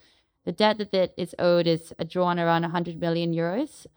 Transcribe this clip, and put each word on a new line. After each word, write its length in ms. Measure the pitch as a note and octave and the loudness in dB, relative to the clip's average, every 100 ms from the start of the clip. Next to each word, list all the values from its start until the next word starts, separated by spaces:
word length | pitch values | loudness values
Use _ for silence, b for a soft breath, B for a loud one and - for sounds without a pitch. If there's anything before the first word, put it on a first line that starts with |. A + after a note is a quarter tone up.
| _ _ _ _ | _ _ _ _
the 80 | F3+ | -8
debt 240 | E3+ G#3+ G#3+ | 0 2 2
that, 160 | G3+ | 0
that 220 | F#3+ F3+ - | 0 0 -2
is 180 | F3 - | -8 0
owed 280 | F3 F3 E3+ | 2 4 4
is 280 | E3 - - | 0 -4 -10
a 60 | |
drawn 340 | E3 F3+ F3 F3 | -6 0 0 2
around 260 | E3+ E3 | 2 2
a 40 | E3 | 0
hundred 320 | F3 E3+ D#3+ | -2 -4 -4
million 320 | E3+ E3 E3+ | -2 0 0
euros, 540 | E3 E3+ G#3 D4+ - - | -2 -2 -4 -6 -10 -20